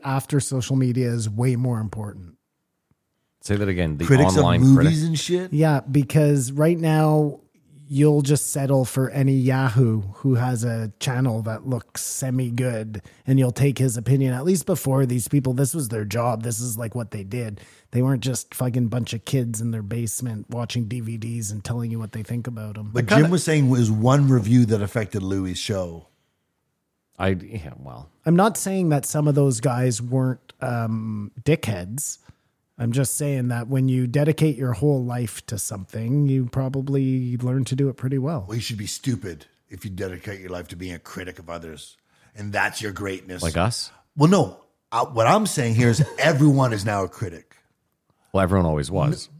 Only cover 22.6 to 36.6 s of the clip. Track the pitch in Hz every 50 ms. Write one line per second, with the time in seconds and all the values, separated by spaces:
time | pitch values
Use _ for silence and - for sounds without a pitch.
22.6 | 107 107 101 107 104 104 110 123 117 104 208 233 - 165 180 170 - 165 156 151
23.6 | 139 127 131 123 117 107 110 107 110 123 135 147 143 135 131 123 98 107 123 127
24.6 | 120 107 113 104 101 95 - 120 104 92 - 104 95 95 98 98 95 92 90 -
25.6 | - - 107 95 90 85 85 82 - _ _ _ _ _ _ _ _ _ _ _
26.6 | _ _ _ _ _ _ _ _ _ _ _ - 90 98 98 87 - - 110 104
27.6 | 78 69 60 62 67 67 60 60 73 - _ _ _ 160 165 180 196 226 - -
28.6 | - 196 190 190 180 160 151 139 - - - 151 147 151 139 147 143 139 123 110
29.6 | 113 139 120 123 127 127 117 - 123 120 131 131 131 127 123 - _ - _ _
30.6 | 131 123 123 117 117 110 110 110 110 110 107 104 104 104 - - - 143 160 160
31.6 | - - 101 87 87 92 113 143 - - - - _ - _ _ _ _ _ _
32.6 | _ _ _ - 117 117 117 139 135 - - - 147 143 139 131 123 123 120 117
33.6 | 120 117 135 131 131 131 127 127 127 120 117 143 147 156 151 - 156 156 135 113
34.6 | 135 123 117 - 143 151 143 131 123 123 120 123 123 110 - - - - 113 98
35.6 | - - 104 98 92 - - 110 113 117 135 147 147 139 135 135 127 120 - 131